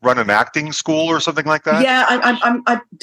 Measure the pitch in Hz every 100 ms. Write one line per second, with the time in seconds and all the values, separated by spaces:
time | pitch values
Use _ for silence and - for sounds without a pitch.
0 | 123 123 107 104 120 156 151 147 - 156
1 | 165 160 151 151 151 151 - 151 262 254
2 | 254 247 247 240 240 247 - 240 - -